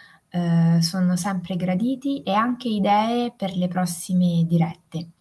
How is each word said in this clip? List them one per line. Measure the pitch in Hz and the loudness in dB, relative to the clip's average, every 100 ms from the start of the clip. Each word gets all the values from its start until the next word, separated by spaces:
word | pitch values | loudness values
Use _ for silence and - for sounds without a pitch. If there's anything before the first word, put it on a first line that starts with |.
| - - _ | -20 -20 _
eh, | 175 170 165 165 170 | -2 2 4 4 4
sono | 165 190 180 180 | 2 0 0 0
sempre | 196 185 170 180 | -2 -4 -4 -4
graditi | 180 185 240 262 277 277 | -2 0 -2 -2 -4 -6
e | - | -2
anche | 202 240 240 233 | 0 0 -2 -4
idee | 208 202 208 226 240 240 - | 0 2 2 2 0 -2 -4
per | 190 180 | -6 -2
le | 180 | -2
prossime | 180 175 - - 180 180 170 165 | -2 -2 -4 -2 2 2 2 2
dirette. | 170 160 - _ 165 - _ | 2 0 -4 _ -12 -12 _